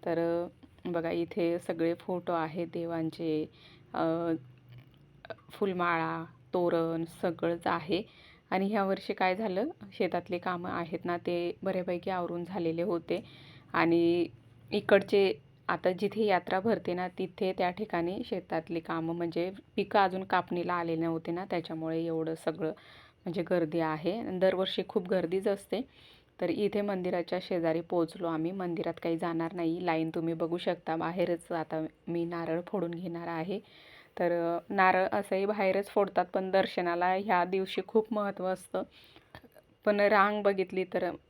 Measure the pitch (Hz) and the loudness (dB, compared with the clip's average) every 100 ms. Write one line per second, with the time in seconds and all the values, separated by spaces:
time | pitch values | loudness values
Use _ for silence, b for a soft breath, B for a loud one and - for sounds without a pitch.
0 | - 165 170 170 175 - - - 180 170 | 0 0 2 0 -4 -10 -20 -12 -4 -2
1 | 165 170 170 - 170 170 - 170 165 170 | -2 -2 -2 0 0 0 -4 -2 0 -2
2 | - 180 175 170 156 175 170 175 170 170 | -4 -6 -2 -2 -2 -4 -6 -6 -4 -2
3 | 160 - 165 156 156 B B B - - | -4 -2 -2 -2 -2 B B B -8 -2
4 | 165 165 170 160 - - - - - - | 0 0 0 -2 -4 -20 -20 -20 -20 -20
5 | - - - - - - 202 180 175 165 | -20 -20 -16 -16 -16 -4 -2 0 2 2
6 | 160 165 165 - - 180 175 170 165 165 | 0 -4 -8 -16 -4 0 2 2 0 -2
7 | 165 - 185 170 165 170 170 170 160 175 | -4 -2 -4 0 -2 0 0 -2 0 -4
8 | 226 B B B _ 190 196 214 190 196 | -4 B B B _ 0 2 2 2 0
9 | - 196 185 185 220 185 277 - 202 - | -2 0 0 2 0 0 -2 -6 -16 -2
10 | 185 175 175 175 180 175 180 185 170 165 | 0 0 -4 -4 -4 -4 -4 -6 -4 -4
11 | 180 175 175 175 175 - 190 185 180 175 | -2 -2 0 -2 -2 -4 -4 -2 -2 -4
12 | 185 185 170 175 170 190 165 165 185 170 | -2 -4 -2 -4 -6 -2 -2 0 0 -2
13 | 165 180 B B B B B 170 165 170 | -2 -4 B B B B B 2 4 6
14 | 170 175 165 - - - - 208 - 202 | 6 4 0 -4 -20 -20 -4 -2 6 6
15 | 196 202 190 - - - - 170 185 185 | 6 4 4 2 -10 -16 -4 2 2 2
16 | 202 208 214 180 170 185 208 190 185 180 | -2 0 4 4 2 0 2 0 0 -4
17 | 180 - 185 - 190 185 180 180 214 175 | -4 -4 -6 -2 -2 2 0 0 -4 -2
18 | 170 196 240 196 175 165 160 170 165 165 | -2 -2 -4 -6 -2 -4 -2 -6 -4 -4
19 | 165 170 170 165 180 196 - - 196 214 | -2 -2 -2 -2 -4 -6 -8 -4 2 4
20 | 190 185 190 185 180 180 170 175 170 160 | 4 2 0 0 0 -4 -2 -2 -2 0
21 | 165 165 165 170 196 180 165 160 160 160 | 0 -2 -4 -6 -2 -4 -4 -6 -4 -2
22 | 165 160 160 160 - 156 160 - B B | -2 -2 -2 -4 -4 -2 -4 -4 B B
23 | B B - 170 170 180 165 170 160 156 | B B -8 -4 0 2 2 0 0 0
24 | 165 214 233 185 190 185 190 - 180 220 | -2 -2 -4 2 2 4 0 -2 -2 -2
25 | 180 190 165 190 202 196 - 196 262 B | 0 0 2 0 0 -2 -2 -4 -6 B
26 | B B B - 175 - 202 208 208 190 | B B B -4 -2 0 0 0 0 0
27 | 180 180 165 180 - 185 165 160 170 175 | 0 -2 -2 -4 -2 0 2 0 0 2
28 | 165 - 170 160 160 190 180 170 170 165 | 2 0 -2 0 -2 -2 -4 -2 -2 -2
29 | 170 165 175 165 165 180 165 170 180 160 | -2 -2 0 -2 -2 -2 -2 0 0 0
30 | 160 170 165 165 165 175 190 175 - 165 | 0 -2 -2 0 -2 0 0 -2 -2 -2
31 | 165 175 175 170 - 170 156 160 160 _ | -2 0 0 0 -2 -6 -4 -4 -6 _
32 | - 170 170 170 165 165 175 202 170 170 | -6 -4 -2 -4 -2 -2 -2 -4 -2 -4
33 | 180 170 170 165 170 202 B B B B | -6 -6 -6 -4 -4 -6 B B B B
34 | B - 175 170 170 170 - 196 185 185 | B 0 2 2 2 -2 -2 4 6 6
35 | 190 208 202 190 196 208 190 190 202 - | 4 0 0 0 0 2 2 2 0 2
36 | 196 185 180 196 190 190 190 - 175 170 | 2 2 0 -2 2 2 2 0 -2 0
37 | 180 190 202 180 175 190 190 - 185 220 | 2 0 2 2 2 0 -2 -4 2 0
38 | 220 214 202 202 185 185 - 208 - B | 2 -2 -2 -2 -4 -4 -4 -6 -6 B
39 | B B B B - - _ _ - 208 | B B B B -20 -20 _ _ 2 4
40 | 202 214 196 208 202 196 180 185 185 185 | 6 8 6 4 2 2 0 -2 -2 -2
41 | 175 160 | -2 -6